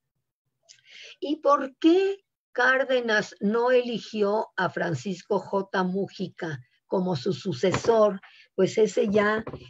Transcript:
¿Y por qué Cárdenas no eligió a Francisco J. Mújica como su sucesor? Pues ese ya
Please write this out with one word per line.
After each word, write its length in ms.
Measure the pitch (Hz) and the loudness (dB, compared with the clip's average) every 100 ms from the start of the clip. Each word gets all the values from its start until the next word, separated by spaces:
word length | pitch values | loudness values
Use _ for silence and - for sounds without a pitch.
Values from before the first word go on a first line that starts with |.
| _ _ _ _ _ _ _ - _ - - - | _ _ _ _ _ _ _ -20 _ -20 -20 -12
¿Y 160 | 277 311 | -6 -2
por 400 | 285 285 269 - | 2 2 0 2
qué 480 | 320 359 392 392 _ _ _ | 4 6 2 -2 _ _ _
Cárdenas 840 | - 254 262 262 254 240 214 - - | 0 2 2 2 0 2 0 0 -4
no 300 | 202 233 247 | -2 0 4
eligió 800 | 254 240 220 - 220 202 214 - - | 2 2 -4 -6 -2 0 0 -4 -4
a 140 | 175 | -4
Francisco 680 | - 175 147 202 175 - 202 | -2 -4 -4 -6 -8 -2 -4
J. 460 | - 196 190 196 | -2 -4 -2 -2
Mújica 760 | 185 190 185 - 180 - 170 135 - _ - | -2 -2 -6 -8 -12 -8 -10 -10 -14 _ -6
como 280 | 196 185 165 | -2 -2 -2
su 180 | 202 | -4
sucesor? 840 | 151 196 147 190 - - 226 208 190 - - - | -4 -6 -2 0 0 2 4 4 0 -12 -20 -14
Pues 240 | - 185 - | -2 0 2
ese 300 | 214 - 226 | 0 2 0
ya 360 | 208 208 220 - - - | 2 2 -2 -6 -14 -18